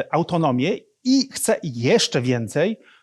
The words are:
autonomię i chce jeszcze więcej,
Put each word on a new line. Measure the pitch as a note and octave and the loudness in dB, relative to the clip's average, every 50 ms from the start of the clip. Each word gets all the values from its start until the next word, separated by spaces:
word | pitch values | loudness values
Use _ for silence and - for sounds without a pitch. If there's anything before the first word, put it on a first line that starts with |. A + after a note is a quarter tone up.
| - - | 0 0
autonomię | - D#3 E3+ - E3+ E3 D#3+ D3 B2 B2 C3 F3 A#3+ - - _ _ _ - | -2 -2 -2 0 0 0 0 2 2 0 0 -2 -2 -4 -8 _ _ _ -2
i | B3 C4 C#4 A#3+ - - | 2 2 2 2 -2 -6
chce | - - - G#3 - - | -4 -2 0 0 0 -2
jeszcze | E3 A#2+ A#2+ A#2 C3+ F#3+ D3+ - - - D3 | -6 -6 -2 0 2 2 2 2 0 0 0
więcej, | A#2+ B2+ B2+ A#2+ A2+ G2+ - C#3+ E3 G#3 A3 - _ _ _ _ | 0 0 0 0 -2 -2 -2 0 0 0 -2 -4 _ _ _ _